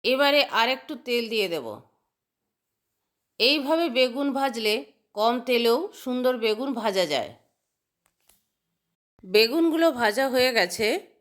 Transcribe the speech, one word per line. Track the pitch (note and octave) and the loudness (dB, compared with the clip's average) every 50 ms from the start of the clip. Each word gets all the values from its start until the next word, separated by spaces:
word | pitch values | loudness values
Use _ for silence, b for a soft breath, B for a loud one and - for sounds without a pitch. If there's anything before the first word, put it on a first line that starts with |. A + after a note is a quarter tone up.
| - | 0
এবারে | A#3 B3+ C4 C#4+ C#4 C#4+ D4 C4+ - - G#3+ | 0 0 2 2 2 4 2 0 2 0 0
আর | A#3 A#3+ | 0 0
একটু | C4+ C4 - - D#4 A#3+ - | -2 -6 -8 -14 -14 -12 -6
তেল | B3 A#3+ A#3+ A#3 A3 | -4 -4 -4 -2 -2
দিয়ে | A3+ A3 G3 F3+ E3+ | -2 -2 -2 -2 -4
দেব। | D3+ B2 A2+ G#2 A#2 - _ _ _ _ _ _ _ _ _ _ _ _ _ _ _ _ _ _ _ _ _ _ _ _ _ _ _ _ _ _ _ | -6 -6 -8 -12 -14 -18 _ _ _ _ _ _ _ _ _ _ _ _ _ _ _ _ _ _ _ _ _ _ _ _ _ _ _ _ _ _ _
এইভাবে | G#3 B3+ D4 D#4 C4 C#4 D#4+ E4 E4+ D#4+ A3+ | 2 2 2 2 0 0 0 0 0 0 2
বেগুন | C4 B3+ B3+ A#3 C#4 C#4+ C#4+ C4+ | 0 0 0 0 -2 -4 -2 -2
ভাজলে | C4+ C4+ C4+ A3 A#3 A3 G#3+ G#3 B3+ C#4+ - _ _ _ _ _ | -2 -2 -2 -4 -2 0 0 0 -2 -4 -12 _ _ _ _ _
কম | G#3 G#3+ A#3 A#3+ B3+ B3 | 0 0 0 0 0 0
তেলেও | B3+ B3 A#3 A#3 A3+ G3 - - - - - - | 0 0 2 4 2 2 2 -2 -6 -12 -12 -8
সুন্দর | B3+ B3 B3+ B3 B3+ B3+ A#3 A3 | -6 -6 -2 0 -2 -2 0 -2
বেগুন | A3 G#3+ G#3 C4 C#4 C4 A#3+ | -2 -2 -2 -4 -6 -6 -4
ভাজা | A3 A3 F#3+ F#3+ F3+ D3+ D3 | -4 -2 0 0 0 0 0
যায়। | B2+ G2 D#2 A2+ _ _ _ _ _ _ _ _ _ _ _ _ _ _ _ _ _ _ _ _ _ _ _ _ _ _ _ _ _ _ _ _ _ _ _ _ _ - | -4 -4 -6 -12 _ _ _ _ _ _ _ _ _ _ _ _ _ _ _ _ _ _ _ _ _ _ _ _ _ _ _ _ _ _ _ _ _ _ _ _ _ -14
বেগুনগুলো | F#3 F#3 G#3 A3+ A3+ C4 E4 E4 E4+ D#4 D#4+ E4 E4 | 2 4 4 4 4 2 2 2 2 2 2 2 2
ভাজা | C4+ A#3+ A#3+ G#3+ G3+ A#3+ C4+ C4+ B3 | 2 2 0 0 2 0 0 0 2
হয়ে | B3+ B3 B3+ B3 | 2 2 2 2
গেছে | A3+ F#3+ F3+ - - A3 G#3+ C#4 G4 - - _ _ | 0 0 0 -2 -2 -2 -2 -2 -4 -6 -12 _ _